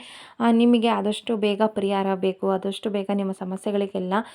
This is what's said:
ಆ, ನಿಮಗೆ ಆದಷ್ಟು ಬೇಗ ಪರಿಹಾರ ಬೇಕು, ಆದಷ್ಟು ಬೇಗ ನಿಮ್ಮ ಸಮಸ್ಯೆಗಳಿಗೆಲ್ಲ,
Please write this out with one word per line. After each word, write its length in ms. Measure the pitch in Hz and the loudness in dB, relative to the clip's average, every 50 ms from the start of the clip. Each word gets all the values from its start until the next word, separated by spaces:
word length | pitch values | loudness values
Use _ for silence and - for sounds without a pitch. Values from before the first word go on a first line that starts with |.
| - - - - - - - - | -8 -18 -20 -20 -20 -16 -6 0
ಆ, 100 | 233 233 | 2 4
ನಿಮಗೆ 380 | 233 226 240 240 240 233 220 233 | 4 6 6 6 6 4 4 2
ಆದಷ್ಟು 480 | 214 202 196 208 214 - - - 233 | 0 2 0 -2 -4 -4 -4 -4 -2
ಬೇಗ 260 | 208 208 208 202 202 214 | 0 0 0 2 2 0
ಪರಿಹಾರ 480 | 214 - 208 196 196 202 196 196 196 190 | 0 0 -2 -2 0 0 0 0 0 -2
ಬೇಕು, 360 | 185 190 190 185 - - 196 | 0 -2 -2 -2 -2 -2 -2
ಆದಷ್ಟು 400 | 190 185 185 196 190 - - 220 | -2 -2 -2 -6 -6 -6 -6 -4
ಬೇಗ 200 | 196 202 190 - 202 | -4 -4 -4 -2 -2
ನಿಮ್ಮ 180 | 202 196 190 | -2 -2 -4
ಸಮಸ್ಯೆಗಳಿಗೆಲ್ಲ, 840 | 190 - 190 185 190 196 - 214 202 202 202 190 - 190 185 180 190 214 240 - - | -4 -6 -6 -8 -8 -6 -4 -2 -2 -2 -2 -2 -4 -6 -4 -2 -2 -2 -2 -4 -14